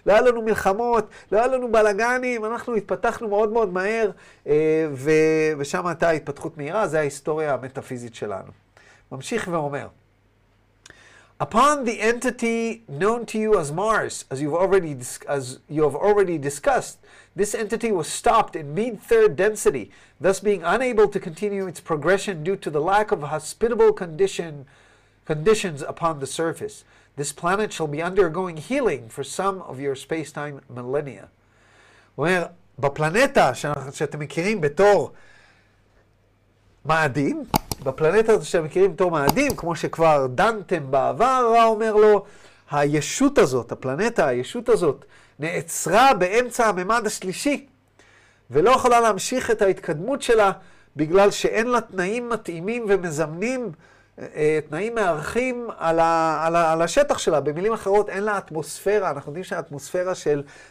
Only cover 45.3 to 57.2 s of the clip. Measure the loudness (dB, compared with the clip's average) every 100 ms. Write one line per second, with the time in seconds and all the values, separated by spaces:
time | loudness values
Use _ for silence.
45.3 | -10 -6 -6 -6 -6 0 4 6 4 2
46.3 | 0 0 0 0 0 0 0 -2 -6 -8
47.3 | -4 -2 -2 -6 _ _ _ _ _ _
48.3 | _ -4 2 4 6 6 6 4 2 -2
49.3 | -2 0 2 2 0 -4 -6 -4 -4 2
50.3 | 4 4 0 -8 -20 _ -4 2 4 4
51.3 | 4 0 0 0 0 -2 -4 -4 -4 -4
52.3 | -6 -6 -8 -6 -4 0 0 0 -4 -4
53.3 | -4 -4 -4 -6 -10 _ _ _ -16 -12
54.3 | -2 0 0 -2 -6 -4 -2 0 0 -2
55.3 | -2 -2 -4 -8 -4 0 2 4 2 2
56.3 | 0 2 2 2 2 2 2 2 0